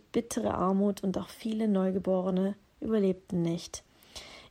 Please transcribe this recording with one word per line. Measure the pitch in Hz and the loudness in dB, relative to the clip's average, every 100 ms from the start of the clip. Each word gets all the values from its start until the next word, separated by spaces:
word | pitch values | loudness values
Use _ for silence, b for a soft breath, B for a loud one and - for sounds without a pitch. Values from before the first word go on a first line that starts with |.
| - | -2
bittere | 233 233 - 208 | -4 -2 -2 -2
Armut | - 180 196 202 196 | 0 2 4 2 0
und | 202 190 | -2 -2
auch | 190 | -6
viele | - 226 220 220 | -8 -4 0 2
Neugeborene | 196 185 185 185 185 185 185 196 202 _ - | 2 2 0 0 0 2 2 0 -2 _ -8
überlebten | 226 220 196 185 - 180 | 0 2 2 0 -2 0
nicht. | 170 170 - - - B B B B B B | 0 -2 -6 -14 -16 B B B B B B